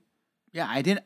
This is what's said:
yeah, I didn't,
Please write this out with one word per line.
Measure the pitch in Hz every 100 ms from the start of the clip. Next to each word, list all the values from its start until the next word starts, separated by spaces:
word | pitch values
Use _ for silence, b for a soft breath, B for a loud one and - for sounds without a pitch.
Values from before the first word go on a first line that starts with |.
| _ _ _ _ _
yeah, | 160 143
I | 127
didn't, | 143 202